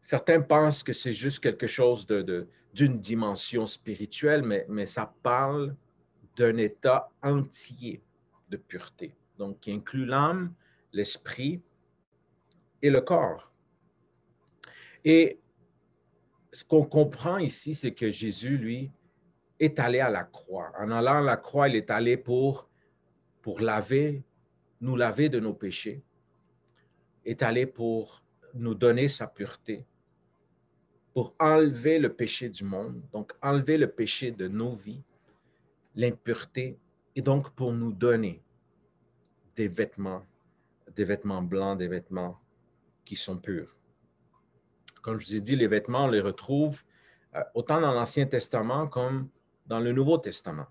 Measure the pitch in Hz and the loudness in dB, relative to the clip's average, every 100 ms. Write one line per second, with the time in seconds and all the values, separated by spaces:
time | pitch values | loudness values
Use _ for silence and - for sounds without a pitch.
0 | - 131 - 165 143 151 151 147 - 117 | -2 0 4 4 6 6 6 2 -4 -4
1 | 127 107 135 139 123 104 120 - 123 117 | -4 -2 -4 0 -2 0 -4 4 4 4
2 | - 104 90 90 85 _ _ 101 143 117 | 0 0 0 -4 -6 _ _ 2 4 4
3 | 98 113 107 98 - 120 107 - - 101 | -2 -2 -2 -4 -4 -4 -4 -8 -10 -8
4 | 104 - 151 151 120 101 - 104 95 - | -10 0 2 2 2 -2 -2 -6 -6 -6
5 | 107 _ 127 123 135 147 143 139 _ _ | -8 _ 0 2 0 -2 -6 -8 _ _
6 | _ _ _ - 117 117 104 - 131 131 | _ _ _ 2 2 4 0 0 2 2
7 | - _ 139 143 135 - - 120 120 - | 0 _ 0 0 -2 -8 -12 -12 -12 -12
8 | _ _ _ _ _ 196 _ - - _ | _ _ _ _ _ -14 _ -16 -16 _
9 | 80 _ _ - 98 98 - 104 - 135 | -16 _ _ -12 -10 -10 -8 -8 -6 -4
10 | 123 135 151 185 175 - _ _ _ 98 | 0 2 2 0 -6 -10 _ _ _ 0
11 | 101 - - - 135 175 _ _ _ _ | 2 -4 -8 -4 -4 -4 _ _ _ _
12 | _ _ _ _ _ _ _ _ 143 135 | _ _ _ _ _ _ _ _ 4 4
13 | 131 170 117 78 - _ _ _ _ _ | 4 2 2 -4 -14 _ _ _ _ _
14 | _ _ _ _ _ _ - - - - | _ _ _ _ _ _ -20 -20 -20 -2
15 | 156 165 165 - _ _ _ _ _ _ | 6 8 6 0 _ _ _ _ _ _
16 | _ _ _ _ _ - - 156 147 156 | _ _ _ _ _ -20 4 4 6 4
17 | 147 - 170 190 151 - - 147 127 - | 2 2 -2 0 -2 -4 -10 -6 -6 -2
18 | 110 101 110 98 120 139 113 123 139 - | -4 -2 -6 -6 -4 -4 -2 -6 -8 -14
19 | _ _ _ _ _ _ 151 151 123 123 | _ _ _ _ _ _ 0 2 0 2
20 | 131 95 87 - - 92 82 92 107 117 | 2 0 -6 -16 -12 -10 -10 -6 -2 2
21 | 120 147 143 117 - 143 139 113 - 110 | 4 4 4 0 -2 2 2 2 0 0
22 | 120 123 - 123 135 131 - _ _ _ | 2 0 0 0 0 -2 -12 _ _ _
23 | _ _ _ _ 113 101 113 107 107 135 | _ _ _ _ -10 -2 0 0 0 0
24 | 151 143 - _ _ _ _ _ 123 123 | 0 -4 -10 _ _ _ _ _ -4 0
25 | 117 101 151 127 110 98 98 - 107 135 | 2 2 2 2 -2 -6 -8 -8 -10 -12
26 | _ _ _ _ _ _ _ _ _ _ | _ _ _ _ _ _ _ _ _ _
27 | _ _ 113 117 117 117 127 - 117 113 | _ _ -10 -2 0 2 -2 -2 -4 -4
28 | 110 - _ _ - 123 117 101 120 120 | -6 -16 _ _ -16 -8 -6 4 4 4
29 | 139 - 110 - 98 - - 107 131 _ | 0 -2 -12 -10 -12 -12 -12 -12 -12 _
30 | _ _ _ _ _ _ _ _ _ _ | _ _ _ _ _ _ _ _ _ _
31 | _ 131 117 _ 156 156 151 120 139 160 | _ -4 -4 _ 4 6 6 2 2 2
32 | 127 - 110 - 123 95 98 95 113 123 | 2 -2 -6 -4 -8 -8 -8 -6 -8 -12
33 | - 107 104 - 139 143 131 156 123 - | -12 -12 -12 -6 0 0 2 2 2 0
34 | 107 - 127 107 92 104 120 113 95 127 | -4 -4 -6 -6 -6 -4 -6 -8 -14 -16
35 | - _ _ _ _ _ _ _ _ - | -18 _ _ _ _ _ _ _ _ -2
36 | 120 - - 113 - - 127 - _ _ | -2 -2 -6 -6 -6 -8 -10 -12 _ _
37 | _ - 127 139 139 - 127 117 117 95 | _ -4 2 2 0 -6 -4 -2 -4 0
38 | 120 113 104 82 _ _ _ _ _ _ | 2 2 0 -8 _ _ _ _ _ _
39 | _ _ _ _ _ - 104 87 104 - | _ _ _ _ _ -4 -4 -2 -4 -4
40 | 98 92 - _ _ _ _ _ - - | -8 -8 -14 _ _ _ _ _ -14 -4
41 | 95 101 104 95 90 95 98 98 87 90 | -2 -2 -2 -4 -2 -2 -2 -2 -4 -6
42 | - 92 90 90 _ _ _ _ _ _ | -8 -8 -8 -10 _ _ _ _ _ _
43 | - 101 - 90 107 87 - _ _ _ | -14 -12 -10 -10 -8 -8 -10 _ _ _
44 | _ _ _ _ _ _ _ _ - _ | _ _ _ _ _ _ _ _ -20 _
45 | - 110 98 107 104 135 110 104 - 127 | -8 -8 -4 -6 -2 2 4 2 0 0
46 | 135 107 98 - - 139 151 139 _ _ | 2 2 0 -6 -2 0 0 -2 _ _
47 | _ _ _ - - 117 117 156 151 123 | _ _ _ -8 -6 -6 0 2 4 2
48 | 117 - 135 127 - 120 110 139 156 127 | 0 0 0 -2 -2 -4 -2 -2 -4 -4
49 | 127 131 135 _ _ _ - 113 120 127 | -4 -4 -8 _ _ _ -6 -2 0 2
50 | 139 165 104 - 92 76 71 | 4 2 0 -10 -10 -10 -12